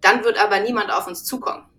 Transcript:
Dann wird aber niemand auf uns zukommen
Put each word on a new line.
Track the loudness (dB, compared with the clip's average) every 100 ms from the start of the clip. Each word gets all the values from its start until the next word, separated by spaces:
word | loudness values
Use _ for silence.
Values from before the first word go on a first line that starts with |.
Dann | 4 4
wird | 2 2
aber | 2 2
niemand | 0 -2 -2
auf | -2 -4
uns | -10 -8
zukommen | -6 -6 -8 -12